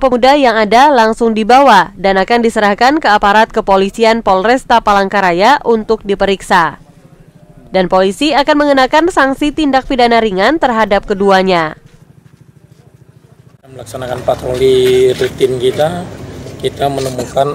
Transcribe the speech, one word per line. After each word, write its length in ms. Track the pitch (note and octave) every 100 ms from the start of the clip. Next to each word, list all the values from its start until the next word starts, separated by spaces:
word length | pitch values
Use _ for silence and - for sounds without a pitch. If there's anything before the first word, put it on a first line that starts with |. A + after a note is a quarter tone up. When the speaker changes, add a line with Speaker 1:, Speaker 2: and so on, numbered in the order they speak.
Speaker 1:
pemuda 340 | C4+ B3 B3+ D4
yang 240 | B3+ A3
ada 320 | G#3 A3+ D4
langsung 400 | C4 A3 A3+ A#3
dibawa 640 | G#3+ G#3 B3+ C#4 G3+ F3+ G3+
dan 240 | F#3+ F#3+
akan 240 | F#3 A#3+
diserahkan 560 | A3+ A3 G3+ G3+ A#3+ D#4
ke 80 | C4+
aparat 400 | G#3 G3+ G#3 A3+
kepolisian 720 | A3 G#3 F#3+ G3 - A3+ A3+ G#3+
Polresta 580 | F#3+ G#3 B3+ - A#3
Palangkaraya 800 | A3 G3+ G3 G#3 F#3 F3 G#3+ C#4+
untuk 400 | - A3+ G#3 A3
diperiksa. 800 | G3+ G3 F#3+ F#3+ - F#3+ D#3 - - - _ _ - _ - - - F#3
Dan 160 | F#3
polisi 400 | F#3 G3 F#3+ D4
akan 240 | C#4+ C#4+ D4
mengenakan 560 | D4 C4+ C4 D4+ E4+
sanksi 400 | F4+ C4+ C4+ D4
tindak 320 | D4+ D4 C4
pidana 400 | - C4 A#3+ A#3
ringan 320 | A3 F#3 G#3+ D#4+
terhadap 480 | C4+ A3 G#3+ G3
keduanya. 720 | - G3 G3 F#3+ F#3+ F3 D#3 - _ _ _ _ _ _ - _ _ _ _ _ _ _ _ _ _ _ C3+
Speaker 2:
Melaksanakan 560 | C3 A#2 C3 B2+ B2
patroli 880 | C3 B2+ C3 B2+ C3 C3 B2+ B2+ B2+
rutin 480 | B2 B2+ - C3 B2+
kita, 480 | B2+ C#3+ D3+ F3 F3 - - - - -
kita 240 | C3 - C#3
menemukan 640 | C3+ C3 B2+ A#2+ C3+ C#3+